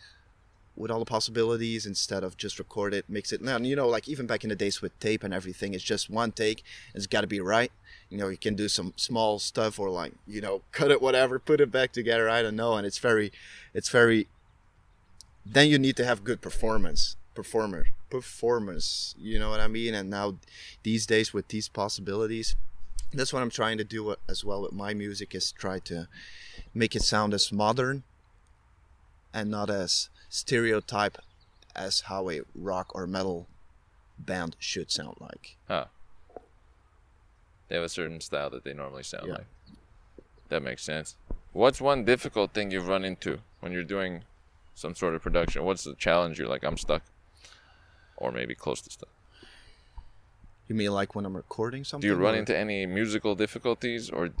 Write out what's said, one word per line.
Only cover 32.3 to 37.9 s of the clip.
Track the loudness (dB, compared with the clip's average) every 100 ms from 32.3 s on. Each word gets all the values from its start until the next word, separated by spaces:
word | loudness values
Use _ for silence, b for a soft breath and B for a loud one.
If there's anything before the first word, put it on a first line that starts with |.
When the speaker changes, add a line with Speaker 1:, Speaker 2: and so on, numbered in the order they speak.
| -6 -8
Speaker 1:
rock | -10 -6 -4 -6
or | -8 -4
metal | -2 -2 -4 -10 -20 -20 -20 _ _ _ -16
band | -8 -6 -6 -8
should | -8 -6 -4
sound | -6 -6 -14
like. | -16 -18 -20 -16 -6
Speaker 2:
Huh. | -4 -6 -12 -20 -20 -20 -20 -20 _ _ _ _ _ _ _ _ _ _ _ -6
They | -4
have |
a |
certain | -4